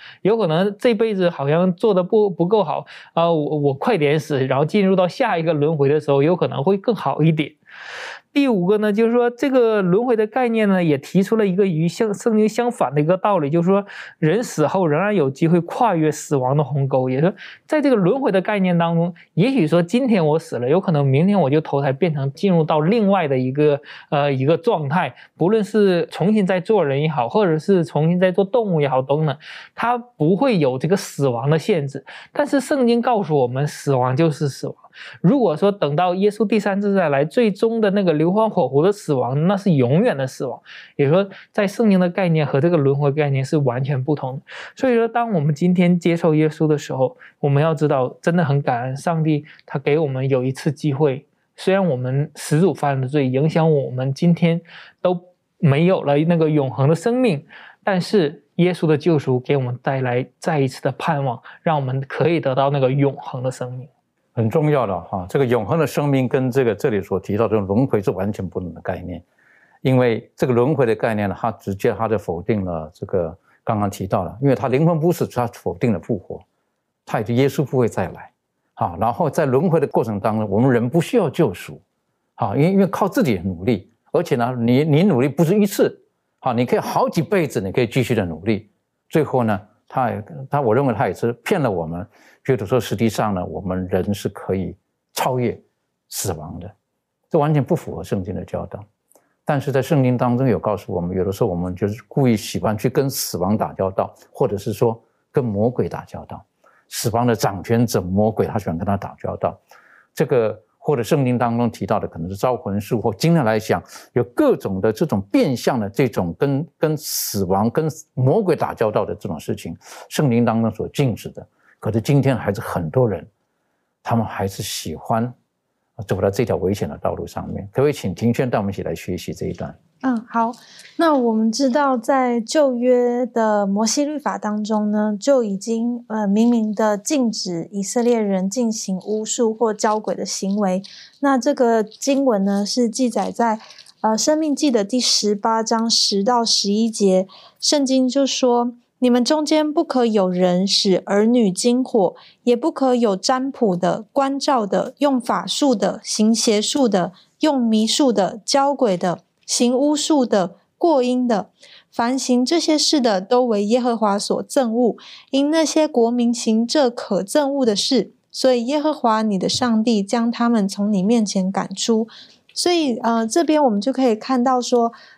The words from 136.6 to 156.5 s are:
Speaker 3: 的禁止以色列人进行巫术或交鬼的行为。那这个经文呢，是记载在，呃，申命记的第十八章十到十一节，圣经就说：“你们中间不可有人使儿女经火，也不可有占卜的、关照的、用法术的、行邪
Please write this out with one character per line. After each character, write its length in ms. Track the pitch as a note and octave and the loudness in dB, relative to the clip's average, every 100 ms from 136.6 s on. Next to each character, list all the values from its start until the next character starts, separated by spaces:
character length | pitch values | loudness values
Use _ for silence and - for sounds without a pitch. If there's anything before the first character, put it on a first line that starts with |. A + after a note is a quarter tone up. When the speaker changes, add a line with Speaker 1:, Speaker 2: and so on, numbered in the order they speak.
| G#3+ | 0
Speaker 3:
的 240 | G3+ A3 G#3 | 0 0 -2
禁 320 | - D4 A#3+ | -2 -2 -2
止 380 | G#3 F#3 E3 - | -4 -6 -6 -6
以 140 | G3+ | -8
色 180 | G3 B3 | -6 -2
列 160 | A#3+ A#3 | 0 0
人 320 | G#3 F#3+ F#3+ | 0 -2 -2
进 220 | B3 A#3 | -2 -2
行 260 | A3 - F#3 - | -4 -6 -8 -6
巫 200 | G#3+ A3 | -6 -4
术 280 | - A3+ | -2 -2
或 200 | A3 A3+ | 0 -2
交 260 | G#3 A3 G#3+ | 0 -2 -2
鬼 160 | G#3+ F#3 | -4 -6
的 100 | G3 | -8
行 300 | - G3 G3+ | -6 -4 -2
为。 260 | G3 F#3 G3 - - _ | 0 -2 -6 -16 -20 _
那 180 | C#4 C4+ | 0 2
这 160 | A#3+ | 0
个 300 | C#4+ A#3+ A3+ | 2 2 2
经 400 | G#3+ - - C4+ | 0 -4 -2 0
文 220 | C4+ G3+ G3 | 2 2 0
呢， 200 | G3+ G3+ | 0 -2
是 220 | B3+ A#3+ | 0 -2
记 220 | A#3 B3 | 0 -2
载 200 | G#3+ F#3 | -2 -4
在， 300 | F#3 A#3 A3 - - - _ | -2 -2 -2 -8 -20 -20 _
呃， 180 | A3 A3 | -2 0
申 200 | D4+ D#4 | 0 0
命 180 | D#4 C#4 | 0 0
记 160 | D4+ | 2
的 140 | A#3 G3 | 2 0
第 160 | B3+ | -2
十 340 | A3+ - G#3 G#3 | 0 0 0 0
八 260 | A3+ A3+ | 0 0
章 280 | A3+ A3+ A3+ | 0 0 0
十 340 | A3 - G3 | 0 0 0
到 220 | G3+ A#3+ A3+ | 0 0 0
十 260 | - G3+ | 0 0
一 180 | G#3 A3+ | 0 0
节， 380 | A3 G3+ F#3 F#3+ - - _ | 2 2 2 0 -8 -20 _
圣 260 | - D4+ C4 | -2 0 2
经 220 | C4 B3+ | 2 2
就 180 | C#4 C4+ | 0 0
说 460 | - B3+ A#3+ B3 A#3+ _ _ | 0 2 2 0 -6 _ _
：“你 100 | B3 | 2
们 140 | B3 | 2
中 200 | A#3+ D#4 | 2 0
间 300 | D4+ D#4 D4+ | 2 0 2
不 100 | D#4 | -2
可 220 | D#4+ B3+ A#3+ | -2 0 2
有 240 | G#3+ F#3 | 2 0
人 360 | F3+ F3+ F3+ G3 | 2 2 2 0
使 380 | - G3+ F3+ - | 0 2 0 0
儿 200 | G3+ A3 | 2 4
女 260 | B3 G#3 | 4 2
经 320 | F3+ A#3+ B3 | 0 0 0
火， 320 | C4 A#3 F3+ - - _ | 0 2 0 -2 -16 _
也 120 | A#3+ A#3+ | 0 0
不 160 | D#4+ | 0
可 240 | D#4+ C4 B3 | 0 0 2
有 220 | A#3 F#3+ | 2 0
占 340 | - C4 C4+ | 0 -2 -2
卜 240 | - G#3+ F3+ | -2 0 0
的、 300 | F3 E3 A3 | 0 -2 -4
关 260 | - C4+ C#4 | -2 -2 -2
照 260 | C#4+ C4 G3+ | 0 0 0
的、 280 | F#3 B3 - | -2 -2 -2
用 200 | C#4+ C4 | 0 0
法 260 | A#3+ G3 F#3 | 0 -4 -4
术 300 | - D4 A3 | 0 0 2
的、 240 | F#3+ - | 0 -4
行 320 | - - G#3+ | -6 0 2
邪 280 | A3+ - | 2 2